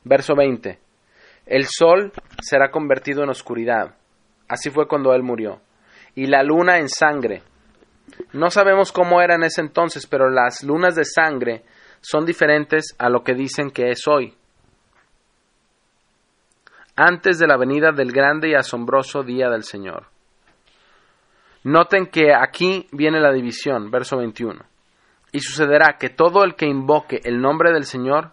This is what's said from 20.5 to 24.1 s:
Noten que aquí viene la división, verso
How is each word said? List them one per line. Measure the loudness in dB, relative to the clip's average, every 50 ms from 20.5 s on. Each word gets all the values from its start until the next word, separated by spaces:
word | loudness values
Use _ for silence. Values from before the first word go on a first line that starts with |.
| _ _ _ _ _ _ _ _ _ _ _ _ _ _ _ _ _ _ _ _ _ _ -4
Noten | 2 2 2 4 4 2 0 0
que | -2 0 2 4 6 6
aquí | 4 2 -2 -2 -2 0 0 0 -2 -6 -10
viene | -6 -2 -2 0 2 2
la | 2 2
división, | 2 0 -4 -6 -8 -6 -6 -4 -4 -4 -4 -4
verso | -4 -4 -4 -4